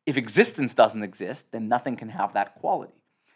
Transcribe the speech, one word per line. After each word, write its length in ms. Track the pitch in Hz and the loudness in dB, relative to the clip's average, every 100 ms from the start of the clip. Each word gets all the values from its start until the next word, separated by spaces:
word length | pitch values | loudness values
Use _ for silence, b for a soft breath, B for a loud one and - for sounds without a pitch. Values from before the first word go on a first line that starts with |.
| - | -4
If 100 | 139 | -2
existence 580 | 113 - 233 - 127 | 2 4 4 2 -2
doesn't 280 | - 113 110 | 4 4 4
exist, 480 | 104 - 92 131 - | -8 -8 -8 -8 -10
then 160 | 113 110 | -8 -2
nothing 300 | 120 135 120 | -2 -2 -8
can 140 | 117 | -8
have 240 | - 101 | -6 -4
that 200 | 101 98 | -2 -4
quality. 480 | - - 180 - _ _ _ _ | -4 -4 -4 -4 _ _ _ _